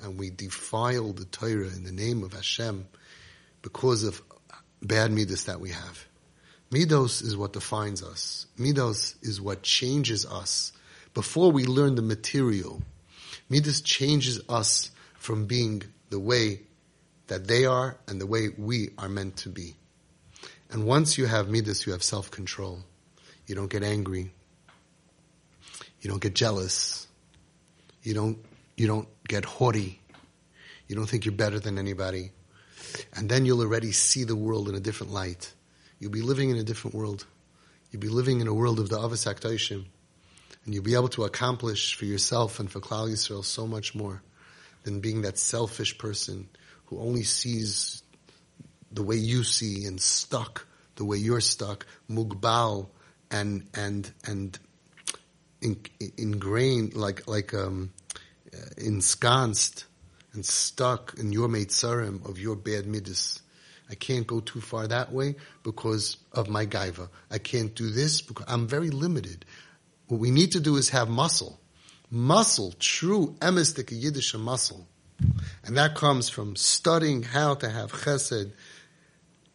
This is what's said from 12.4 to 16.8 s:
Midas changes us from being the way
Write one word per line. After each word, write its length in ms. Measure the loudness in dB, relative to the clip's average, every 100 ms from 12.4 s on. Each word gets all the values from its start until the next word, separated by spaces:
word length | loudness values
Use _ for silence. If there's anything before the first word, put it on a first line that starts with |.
| 2 2 -2 -8 -10 -14 _ -20 -18 -16 2
Midas 320 | 2 4 0
changes 580 | 0 2 4 4 2 -2 -2
us 440 | 0 2 2 -2 -10 -20 -12
from 320 | -4 -2 0
being 340 | 0 0 -2 -8 -16 _
the 80 | -4
way 420 | 2 4 4 0 -10 _